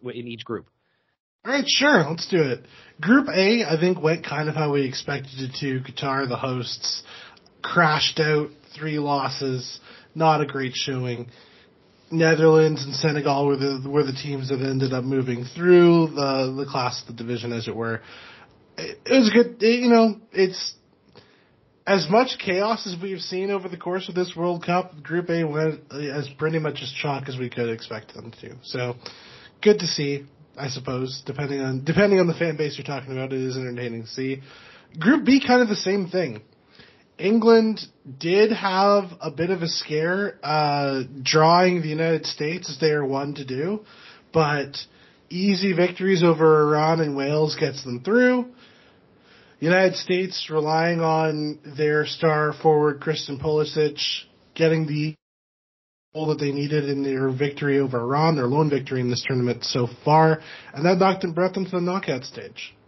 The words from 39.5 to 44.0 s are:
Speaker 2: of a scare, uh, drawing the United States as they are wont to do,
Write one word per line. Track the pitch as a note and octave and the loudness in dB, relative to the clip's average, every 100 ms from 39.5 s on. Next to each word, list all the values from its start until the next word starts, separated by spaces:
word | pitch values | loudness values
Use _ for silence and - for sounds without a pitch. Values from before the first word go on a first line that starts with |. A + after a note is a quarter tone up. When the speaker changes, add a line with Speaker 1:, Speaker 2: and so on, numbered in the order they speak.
Speaker 2:
of | F#3 | -2
a | E3 | -2
scare, | - - D3+ E3 F#3+ G3+ - | -6 -4 -2 0 -2 -4 -6
uh, | C#3+ D3+ D3 C#3+ C#3 C3+ C3 C#3 | -4 0 0 0 -2 -2 -6 -6
drawing | C3 D#3 D#3+ F3 F#3 F3+ | 0 4 6 6 6 2
the | D#3 | -2
United | D#3 E3 D#3+ D3+ | -2 0 0 -4
States | - D3+ F3+ F3 | -6 -6 -6 -10
as | C3+ | -2
they | D#3+ | 0
are | D3+ | 2
wont | C3+ C3+ C#3+ D3 | 0 -4 -6 -8
to | |
do, | C3 B2+ E3 G#3+ - - | -8 -6 -4 -6 -10 -20